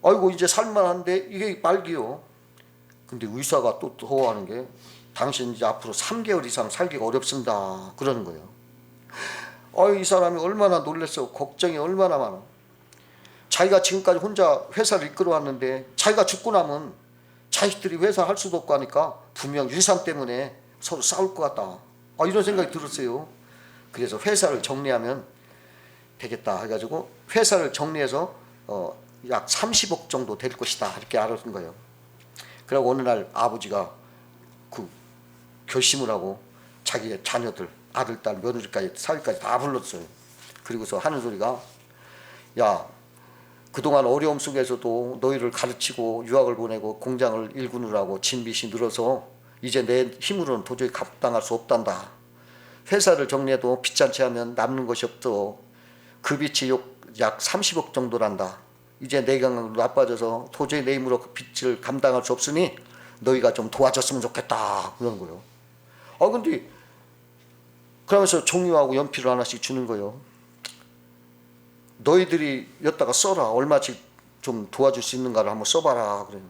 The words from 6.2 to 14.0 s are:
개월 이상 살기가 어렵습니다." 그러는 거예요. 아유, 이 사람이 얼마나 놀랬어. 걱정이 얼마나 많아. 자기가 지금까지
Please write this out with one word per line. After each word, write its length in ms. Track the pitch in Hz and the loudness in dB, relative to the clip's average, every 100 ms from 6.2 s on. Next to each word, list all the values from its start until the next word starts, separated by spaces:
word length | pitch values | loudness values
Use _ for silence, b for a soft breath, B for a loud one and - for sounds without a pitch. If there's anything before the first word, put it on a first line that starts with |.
개월 200 | 220 180 | 0 0
이상 240 | 123 123 110 | 0 -4 -4
살기가 360 | - 180 139 113 | -2 -2 -2 0
어렵습니다." 880 | 127 131 139 120 104 95 95 95 - | 0 -2 -4 0 -2 -2 -6 -12 -4
그러는 280 | 135 120 | -2 -2
거예요. 240 | 90 80 85 - - - - - - B B B B B B - | -4 -12 -16 -20 -20 -20 -20 -20 -20 B B B B B B 4
아유, 240 | 190 202 | 6 6
이 40 | |
사람이 360 | 185 185 175 170 | 4 4 4 2
얼마나 400 | 170 214 202 170 | -2 4 4 4
놀랬어. 500 | 147 160 160 - 127 | 0 -4 -6 -4 -6
걱정이 480 | - 139 - 180 156 | -6 -10 -2 -2 0
얼마나 400 | 156 190 185 147 | -2 2 2 2
많아. 320 | 117 95 - _ _ _ _ B B B B B B | -2 -6 -16 _ _ _ _ B B B B B B
자기가 340 | - 185 190 | 2 6 6
지금까지 360 | 180 190 | 4 2